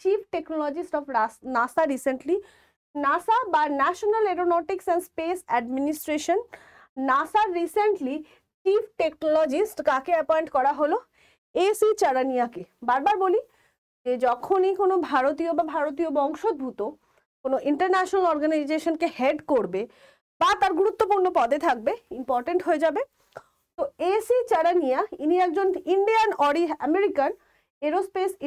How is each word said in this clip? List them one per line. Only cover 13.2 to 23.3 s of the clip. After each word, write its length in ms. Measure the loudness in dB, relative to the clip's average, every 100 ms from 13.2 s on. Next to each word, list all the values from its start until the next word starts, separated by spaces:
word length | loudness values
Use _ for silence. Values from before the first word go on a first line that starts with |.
বলি 180 | 2 0 -2 _ _ _ _ _ -6
যে 80 | 0 0
যখনই 460 | 0 0 2 2 2
কোনো 140 | 2 2 0
ভারতীয় 400 | 0 0 0 -2 -2
বা 60 | -2 -2
ভারতীয় 340 | -4 -2 -2 0
বংশোদ্ভূত 600 | -2 -2 -4 -4 -8 -6 -8 -8 _ _ _ _
কোনো 140 | -4 -2 0
ইন্টারন্যাশনাল 540 | 0 2 2 2 2 2
অর্গানাইজেশনকে 720 | 2 0 0 0 -2 -2 -2 -4 0
হেড 200 | -2 -2 0
করবে 300 | 0 0 -6 -8 _ -20 _ _ 0
বা 80 | 0 2
তার 120 | 2 2
গুরুত্বপূর্ণ 460 | 0 0 0 2 2 2
পদে 180 | 2 0 0
থাকবে, 240 | 0 -2 -6 -10 -12
ইম্পর্টেন্ট 420 | -4 -4 -2 -2 0
হয়ে 160 | 0 0
যাবে। 160 | 0 -6 _ _